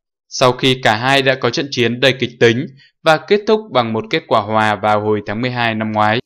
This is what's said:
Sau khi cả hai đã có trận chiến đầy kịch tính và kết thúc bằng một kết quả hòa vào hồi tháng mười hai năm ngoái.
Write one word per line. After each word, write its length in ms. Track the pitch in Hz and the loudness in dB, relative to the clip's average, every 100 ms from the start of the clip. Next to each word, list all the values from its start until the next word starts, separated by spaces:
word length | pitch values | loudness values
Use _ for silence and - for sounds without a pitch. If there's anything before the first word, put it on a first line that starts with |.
| _ _ _ | _ _ _
Sau 220 | - 131 | -2 0
khi 280 | 123 139 127 | 2 0 0
cả 120 | 127 107 | 0 0
hai 260 | 127 139 | 0 0
đã 140 | 135 131 | 2 0
có 140 | 120 | -2
trận 180 | 120 135 | -4 -6
chiến 280 | 127 117 120 | -2 -2 2
đầy 140 | 131 | 0
kịch 160 | 127 120 - | 0 -4 2
tính 260 | 117 117 147 - _ _ | 2 2 -2 -12 _ _
và 140 | 165 156 | 0 0
kết 240 | - 208 208 | 2 0 2
thúc 120 | 220 - | -2 0
bằng 220 | 131 113 | -2 0
một 120 | 110 107 | -4 -4
kết 140 | 160 - | -6 0
quả 140 | 123 | 0
hòa 340 | 104 110 107 104 | 2 0 0 0
vào 260 | 107 107 | 0 0
hồi 200 | 107 107 104 | 0 -2 -4
tháng 160 | 104 | -6
mười 100 | 123 | -6
hai 240 | 123 117 110 | -2 -2 -2
năm 160 | 110 | -4
ngoái. 280 | 107 107 113 | 0 0 0